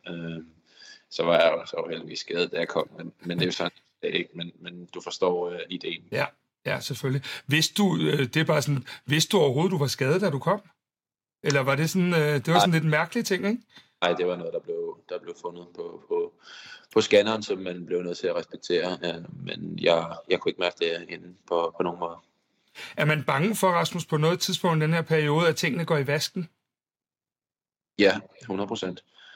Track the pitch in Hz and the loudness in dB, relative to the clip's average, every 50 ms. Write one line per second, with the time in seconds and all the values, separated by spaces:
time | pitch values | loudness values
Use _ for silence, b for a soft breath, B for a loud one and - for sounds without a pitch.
0 | _ 90 87 85 82 82 85 80 80 - _ _ B B B B B B B B | _ -12 -10 -10 -8 -8 -10 -10 -12 -16 _ _ B B B B B B B B
1 | B B - - 82 85 87 82 82 82 80 82 - - - 82 82 85 85 82 | B B -4 -2 2 4 6 6 6 6 4 2 -2 -6 -8 -8 -6 -6 -8 -8
2 | 82 78 - - - - - 85 87 85 - 82 85 - - 82 - - - - | -10 -10 -12 -12 -8 -6 -2 -2 -2 -2 -2 -4 -4 -2 -2 -4 -4 -4 -8 -14
3 | 82 82 - _ - 85 87 87 90 90 - - 87 87 - - _ _ _ _ | -14 -14 -16 _ -8 -6 -2 -2 0 -2 0 -2 -4 -4 -4 -10 _ _ _ _
4 | - - - 90 85 - - 85 85 85 - _ 85 87 90 87 90 - - 90 | -6 -4 -2 -2 -4 -6 -10 -12 -12 -12 -14 _ -18 -16 -16 -16 -18 -14 -14 -12
5 | - 90 - - 95 90 90 87 87 87 87 85 80 - 90 87 - 82 85 82 | -10 -10 -4 0 0 2 2 0 -2 -4 -6 -8 -8 -8 -10 -8 -6 -8 -8 -10
6 | - - - - - - - _ _ _ _ _ _ - 104 - - - 139 - | -10 -6 -4 -4 -4 -4 -6 _ _ _ _ _ _ -6 -6 -4 -6 -8 -8 -4
7 | - 135 135 139 B B B B B - 139 160 160 - - - 208 185 160 160 | -2 -2 -2 -2 B B B B B 0 2 2 2 2 2 2 2 4 4 2
8 | 156 151 147 147 135 113 - 156 160 165 156 151 135 147 143 131 - B B B | 2 2 2 2 0 0 2 0 2 4 2 2 2 0 0 -2 -2 B B B
9 | B 127 139 160 156 - - 190 151 139 120 143 170 190 190 151 143 131 - - | B 0 2 2 2 4 4 4 4 4 4 2 2 2 2 0 0 -2 0 0
10 | 135 131 160 190 208 180 143 131 - 165 202 208 - _ _ _ _ _ _ _ | 2 2 2 2 2 0 -2 0 0 0 0 0 -2 _ _ _ _ _ _ _
11 | _ _ _ _ _ _ _ _ - 151 139 139 127 135 139 139 160 160 - 190 | _ _ _ _ _ _ _ _ -2 2 2 4 4 4 2 2 2 2 2 2
12 | 175 180 175 160 151 151 147 139 107 160 165 - 101 185 160 160 151 156 151 151 | 2 4 4 4 4 4 2 0 2 4 6 6 6 6 4 4 4 4 2 2
13 | 170 170 - 240 226 - 196 180 185 202 226 247 - b b b b b b _ | 2 0 -2 -4 0 0 -2 0 0 0 -2 -2 -6 b b b b b b _
14 | 90 87 87 87 87 90 87 87 85 82 82 82 - 87 85 85 85 82 82 - | 0 0 2 2 0 0 0 -2 -4 -6 -6 -6 -6 -6 -6 -6 -6 -8 -8 -12
15 | _ - 90 87 85 87 85 - - 87 85 87 87 85 - 87 85 85 85 82 | _ -12 -12 -10 -10 -12 -16 -12 -12 -12 -12 -12 -16 -16 -14 -12 -12 -12 -12 -16
16 | - _ 87 87 85 85 - B B B B B B B B B B B - 110 | -8 _ -2 -2 -2 -4 -8 B B B B B B B B B B B 0 0
17 | 107 - 107 101 101 110 110 107 107 - 98 92 95 90 87 90 87 82 87 90 | 2 6 6 6 6 4 0 -2 -2 -4 -6 -4 -4 -6 -8 -8 -6 -4 -2 -2
18 | 90 87 87 - - 87 85 85 80 - - - - - 90 82 82 92 90 - | -2 -4 -6 -4 -2 -2 -2 -2 -4 -6 -12 -16 -4 -2 0 0 0 0 -4 -4
19 | 85 85 85 85 85 - - - 87 - - - 82 82 82 82 - 85 85 82 | -4 -6 -6 -6 -10 -14 -14 -12 -10 -10 -8 -8 -8 -8 -6 0 4 4 4 4
20 | 82 82 82 - - - 92 87 - - - - 90 87 - - 85 82 82 85 | 2 -2 -8 -12 -2 -2 -2 0 0 -4 -2 -2 -2 -4 -2 -2 -2 -2 -2 -4
21 | 87 85 87 85 87 90 90 _ _ - 87 85 85 82 - - 90 87 85 87 | -8 -12 -14 -14 -16 -18 -20 _ _ -2 0 0 0 -2 -2 -2 -2 -2 -2 -4
22 | 85 85 85 - _ _ _ _ _ _ _ _ _ B B B B B B - | -8 -8 -8 -12 _ _ _ _ _ _ _ _ _ B B B B B B 0
23 | 151 151 151 151 127 - 139 139 165 226 208 - 190 185 175 170 165 - - 175 | 2 2 2 0 0 0 0 2 0 0 0 2 2 4 4 2 2 0 -2 -6
24 | 156 - 160 151 151 160 180 180 - - 180 - - 175 160 156 156 156 165 165 | -4 -2 0 2 2 2 2 2 -2 -4 -2 0 0 2 2 2 2 2 2 0
25 | 160 - 160 156 151 147 147 160 175 165 160 - - 160 123 170 165 160 165 147 | 2 2 2 2 4 2 2 4 4 2 2 2 -2 -2 -2 -2 0 0 0 0
26 | 135 139 143 151 - - - 185 165 - _ _ _ _ _ _ _ _ _ _ | 2 0 0 0 -2 -4 -6 -8 -8 -8 _ _ _ _ _ _ _ _ _ _
27 | _ _ _ _ _ _ _ _ _ _ _ _ _ _ _ _ _ _ _ - | _ _ _ _ _ _ _ _ _ _ _ _ _ _ _ _ _ _ _ 4
28 | 101 95 95 - - - - - - - 95 98 101 101 113 107 95 92 90 - | 6 6 6 4 -2 -12 -20 -18 -8 -6 -4 -4 -4 -4 -4 -6 -6 -6 -8 -10
29 | - B B B B B B | -16 B B B B B B